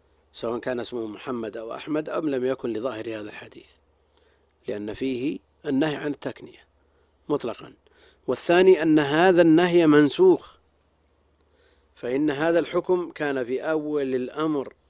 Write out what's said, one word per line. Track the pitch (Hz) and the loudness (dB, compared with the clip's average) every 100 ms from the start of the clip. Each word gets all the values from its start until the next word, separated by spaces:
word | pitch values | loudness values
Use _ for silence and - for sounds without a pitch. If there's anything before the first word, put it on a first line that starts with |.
| _ _ _ | _ _ _
سواء | - 117 117 | -10 -8 -6
كان | 131 123 | -6 -6
اسمه | 107 123 110 | -8 -8 -10
محمد | 101 - 123 110 113 | -10 -10 -8 -8 -10
أو | 113 | -12
أحمد | 123 - 151 156 | -12 -6 -6 -4
أم | - 156 | -6 -4
لم | 131 | -2
يكن، | 127 131 120 | -2 -4 -6
لظاهر | 110 127 110 113 | -6 -6 -8 -10
هذا | 110 104 | -10 -12
الحديث، | - 113 117 - _ _ _ _ _ _ _ _ _ - | -16 -18 -20 -20 _ _ _ _ _ _ _ _ _ -10
لأن | 104 104 | -10 -10
فيه | 101 135 123 139 - - _ 151 | -6 -4 -4 -4 -8 -14 _ -4
النهي | 135 156 139 | 0 0 -2
عن | 151 | -6
التكنية | 143 139 - - - _ _ _ _ _ _ - | -8 -10 -12 -18 -20 _ _ _ _ _ _ -6
مطلقًا. | 147 117 104 - - _ _ _ _ - | -4 -4 -10 -16 -20 _ _ _ _ -6
والثاني | 123 - 175 185 175 | -4 2 4 6 6
أن | 160 156 | 6 4
هذا | 143 156 190 175 | 4 4 4 6
النهي | 170 160 180 175 160 | 6 6 6 4 6
منسوخ، | 147 147 151 185 170 - _ _ _ _ _ _ _ _ _ _ _ _ _ _ | 6 4 4 4 4 -2 _ _ _ _ _ _ _ _ _ _ _ _ _ _
فإن | _ 120 135 151 | _ -4 -2 0
هذا | 139 165 170 | 0 2 2
الحكم | 151 175 170 180 165 | 0 -4 0 -2 -2
كان | - 147 135 | -6 -4 -4
في | 120 127 | -4 -4
أول | 156 160 151 147 135 | -2 -4 -2 -4 -2
الأمر، | 131 123 147 160 147 123 - | -4 -4 -4 -2 -2 -6 -14